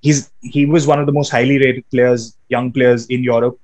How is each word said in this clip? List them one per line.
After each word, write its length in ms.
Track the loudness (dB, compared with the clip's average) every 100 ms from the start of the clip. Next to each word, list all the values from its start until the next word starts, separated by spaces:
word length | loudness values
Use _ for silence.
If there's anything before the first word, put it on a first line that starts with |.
he's, 300 | 0 -2 -4 -20
he 240 | -8 -2 0
was 200 | 0 2
one 140 | 0
of 60 | 2
the 40 |
most 180 | -2 -2
highly 280 | 0 0 2
rated 300 | 2 0 -4
players, 460 | 0 2 0 -4 -20 _
young 220 | -4 -4
players 360 | 0 2 2 -2
in 160 | -4
Europe. 360 | 0 0 0 -4